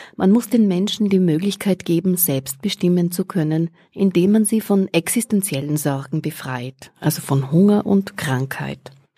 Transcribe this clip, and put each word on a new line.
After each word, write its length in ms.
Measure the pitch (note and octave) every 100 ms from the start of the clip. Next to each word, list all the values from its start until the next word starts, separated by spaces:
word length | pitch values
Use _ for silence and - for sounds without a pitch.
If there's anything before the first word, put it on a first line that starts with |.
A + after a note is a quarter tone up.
| - -
Man 140 | F#3+
muss 180 | A3 A#3
den 180 | A#3+ G#3
Menschen 440 | F3+ G#3 - G#3
die 80 | F#3+
Möglichkeit 680 | F3+ D#3 G3+ - G3+ F#3
geben, 320 | - E3+ F#3 F3
selbst 460 | - C3+ C3+ -
bestimmen 480 | G3+ - F3 F3 F3
zu 160 | F3 F#3
können, 420 | F#3 D#3 D#3 E3 - _
indem 400 | - G3 F3 F#3
man 140 | G#3+ G#3
sie 160 | A3
von 260 | - G3+ F#3+
existenziellen 840 | E3 - A#3+ - G#3 - C#3 C#3+ D3+
Sorgen 460 | D3+ C#3 C3+ D#3+
befreit, 680 | D3 - C#3 B2+ B2+ - - _
also 200 | D#3 -
von 300 | - C#3 C3+
Hunger 340 | D#3+ G3+ G#3
und 320 | - G3 G3 -
Krankheit, 760 | D#3 B2+ C3+ - C#3 C3+ - - _